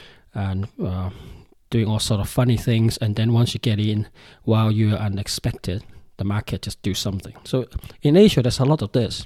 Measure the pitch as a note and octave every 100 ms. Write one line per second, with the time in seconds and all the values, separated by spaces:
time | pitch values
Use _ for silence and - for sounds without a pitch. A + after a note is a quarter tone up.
0 | - - _ - G2 F#2+ G2+ - C#3+ F#2
1 | F#2 - - - - _ - A#2+ G#2+ G#2+
2 | - G#2 - - B2 A2+ - A2+ A2+ -
3 | G#2+ G#2 A2+ A#2 A#2 - A#2 G#2 G#2+ G#2
4 | A2 - - - - A2 A2 G#2+ G#2+ G2+
5 | G#2 F#2+ G#2 - B2 - - F#2 - -
6 | - - G2 G2+ - F#2+ - - G#2 F#2
7 | G#2 G2 - - - C3 A#2 - - -
8 | D3 E3 G#3+ - B2 - C3 D#3 G2+ B2+
9 | A2 -